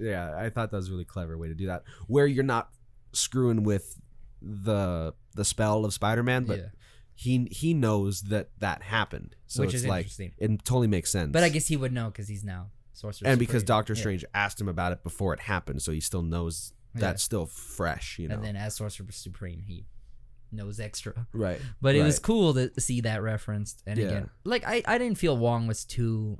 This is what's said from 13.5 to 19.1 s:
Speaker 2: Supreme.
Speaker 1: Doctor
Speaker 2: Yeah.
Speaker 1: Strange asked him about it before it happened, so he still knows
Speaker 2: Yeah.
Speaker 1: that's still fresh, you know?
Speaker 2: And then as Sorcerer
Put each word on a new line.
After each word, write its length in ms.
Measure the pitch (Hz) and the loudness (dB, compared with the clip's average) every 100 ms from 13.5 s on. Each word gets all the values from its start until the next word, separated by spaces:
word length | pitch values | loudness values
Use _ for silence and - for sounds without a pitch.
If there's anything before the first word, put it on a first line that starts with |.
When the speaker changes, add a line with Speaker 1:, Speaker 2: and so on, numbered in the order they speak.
| 127 | 2
Speaker 2:
Supreme. 40 | 95 | 4
Speaker 1:
Doctor 260 | 107 107 | 4 4
Speaker 2:
Yeah. 60 | 110 | 0
Speaker 1:
Strange 240 | 107 92 - | 0 -2 -2
asked 260 | 101 101 - | 0 0 0
him 80 | 98 | -4
about 240 | 85 90 | 0 0
it 100 | 87 | -2
before 300 | 85 - 98 | -6 -2 0
it 80 | 73 | 0
happened, 400 | - 92 - 69 | -2 -2 -2 -6
so 100 | - | -4
he 80 | 78 | -2
still 220 | - 92 | -2 -2
knows 520 | 82 85 82 80 - - - | 0 -2 -2 -4 -10 -16 -14
Speaker 2:
Yeah. 60 | 117 | -2
Speaker 1:
that's 220 | 98 98 | 0 0
still 240 | - 101 80 | -2 -2 -4
fresh, 720 | - - - 85 - - - | -8 -12 -4 -2 -2 -6 -8
you 100 | 80 | -6
know? 60 | |
Speaker 2:
And 100 | 107 | -6
then 100 | 107 101 | -6 -6
as 200 | 98 - | -6 -6
Sorcerer 300 | 104 - 98 | -8 -8 -12